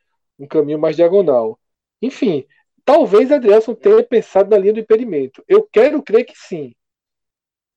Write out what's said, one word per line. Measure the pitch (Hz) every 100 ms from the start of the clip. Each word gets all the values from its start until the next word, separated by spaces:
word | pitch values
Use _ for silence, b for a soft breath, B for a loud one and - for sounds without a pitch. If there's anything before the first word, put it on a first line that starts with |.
| _ _ _ -
um | 139
caminho | 156 147 151
mais | 160 156
diagonal. | 170 196 170 123 113 110 _ _ _ _
Enfim, | 240 - 240 147 - _ _ _
talvez | - 311 233 202 247
Adrielson | 294 233 214 220
tenha | 226 196 220
pensado | 247 226 - 190 196
na | 208
linha | 190
do | 214
impedimento. | 214 220 240 156 131 _ -
Eu | 196 214
quero | 208 262 294
crer | - 214
que | 240 -
sim. | - 175 131 _ _ _ _ _ _ _ _ _ _